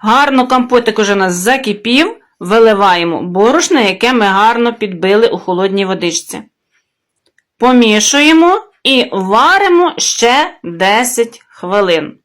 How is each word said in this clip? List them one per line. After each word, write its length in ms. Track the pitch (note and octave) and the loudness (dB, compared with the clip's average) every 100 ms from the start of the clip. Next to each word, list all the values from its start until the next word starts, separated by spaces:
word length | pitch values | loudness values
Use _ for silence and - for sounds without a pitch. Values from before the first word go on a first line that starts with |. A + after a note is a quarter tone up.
Гарно 480 | G#3+ B3 C#4+ C4+ B3+ | 0 2 2 0 0
компотик 500 | B3+ B3 B3 A#3+ A3 | 0 0 0 0 -2
уже 140 | G#3 | -2
у 40 | G3+ | 0
нас 180 | F#3 | -2
закипів. 800 | F3 F#3+ C4 C4 G#3 A3+ B3+ F4 A#4 _ _ | -2 -2 -2 -2 -6 -2 0 0 -4 _ _
Виливаємо 800 | F3+ A3 A3+ G3+ G3 F3 E3+ D#3+ | -2 2 4 4 2 0 -2 -4
борошно, 580 | F3+ F3+ G#3+ D4+ E4+ D#4+ | -6 0 2 2 0 0
яке 320 | G#3 F#3 A#3 | 0 0 -2
ми 140 | B3+ G3+ | 0 0
гарно 480 | F#3+ A3 A#3 A#3+ | 2 0 2 -2
підбили 540 | A#3 G#3 F3+ F#3 G#3 A3+ | -2 -8 -4 0 2 2
у 100 | F3+ | -2
холодній 460 | - F3+ F#3+ G3 | -4 -2 -2 -2
водичці. 580 | F#3+ F#3 E3+ E3+ - - A3 _ _ _ _ _ _ _ _ _ _ _ | -4 -4 -4 -6 -10 -16 -16 _ _ _ _ _ _ _ _ _ _ _
Помішуємо 1000 | A#3+ B3 A3+ G#3+ G#3+ C#4 D4 D#4+ E4+ G4+ - _ | 2 4 4 2 0 2 4 4 4 2 -4 _
і 220 | - C4+ - | -2 -2 -2
варимо 800 | F#3+ F#3+ G#3+ D4 F#4+ G4 F4 F4 - | -4 0 2 2 2 2 2 0 -2
ще 580 | - - A#3 C4 D#4+ - | -6 -2 0 0 -2 -6
десять 760 | - E3+ F#3+ G#3+ B3 B3 A#3 - _ | -14 -4 0 0 -2 -4 -6 -6 _
хвилин. 640 | - F3+ G3+ G3 E3 D3 - | -16 -4 -2 0 0 -2 -16